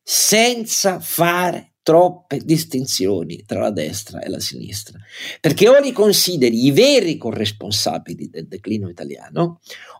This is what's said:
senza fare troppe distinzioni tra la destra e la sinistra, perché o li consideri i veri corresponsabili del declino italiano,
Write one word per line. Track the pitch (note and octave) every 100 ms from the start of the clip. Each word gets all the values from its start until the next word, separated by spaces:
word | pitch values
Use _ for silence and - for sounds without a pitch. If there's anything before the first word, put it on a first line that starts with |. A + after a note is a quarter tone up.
senza | - - - G#3+ A#3 A#3+ A3 - F#3+ F3
fare | E3 - E3+ F3 F3+ - - _
troppe | - D#3+ F3+ F3 - C#3
distinzioni | - D#3+ - B2+ C3 - F#2 F2+ D#2+ - -
tra | G2+
la | A2+
destra | F#2 D2+ - - -
e | -
la | D#2
sinistra, | - B1+ - G#2 - - - - - -
perché | D#3 E3 G#3
o | C#4+
li | C#4
consideri | G3+ G#3 - F3+ F3 B2 A2+ C3+
i |
veri | C#3 C4+ C4+ E3+ C#3+
corresponsabili | A2+ G#2+ G#2+ - G2+ G2 - D#2+ - - -
del | E2 E2
declino | F#2+ G2+ G#2+ F#2
italiano, | E2+ D2 B1+ C2+ D#2 E3+ E3 - - -